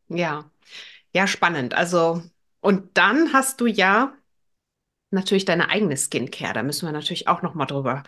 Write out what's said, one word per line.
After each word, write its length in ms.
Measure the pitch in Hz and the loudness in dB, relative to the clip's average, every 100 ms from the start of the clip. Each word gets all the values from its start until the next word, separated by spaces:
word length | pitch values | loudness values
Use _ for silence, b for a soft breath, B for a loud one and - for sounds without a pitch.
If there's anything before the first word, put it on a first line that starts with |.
| - | -8
Ja. 400 | 170 165 147 151 _ B B B B B | -4 -2 -4 -10 _ B B B B B
Ja, 140 | 175 190 | 0 0
spannend. 460 | - 175 156 123 - | 2 0 0 -2 -2
Also, 460 | 175 175 165 170 - _ _ _ | 0 2 2 0 -8 _ _ _
und 360 | 196 190 - 180 | 0 2 2 4
dann 360 | 185 269 330 | 4 4 4
hast 280 | 269 262 - | 2 0 0
du 60 | 240 | 0
ja 460 | 196 185 208 277 - _ _ _ _ _ _ _ _ - | 2 4 4 2 -4 _ _ _ _ _ _ _ _ -4
natürlich 340 | 190 190 196 196 | -4 0 0 2
deine 240 | 170 - | 0 2
eigene 260 | 190 196 139 | 0 0 -2
Skincare. 560 | - 113 127 - 95 | -4 -4 -6 -8 -6
Da 100 | 113 | -4
müssen 240 | 131 143 165 | -4 -6 -6
wir 40 | |
natürlich 340 | 151 139 170 - | -6 -6 -6 -2
auch 140 | 175 | -2
noch 100 | 170 156 | -2 -4
mal 100 | 135 | -4
drüber 360 | 139 131 135 | -2 -4 -4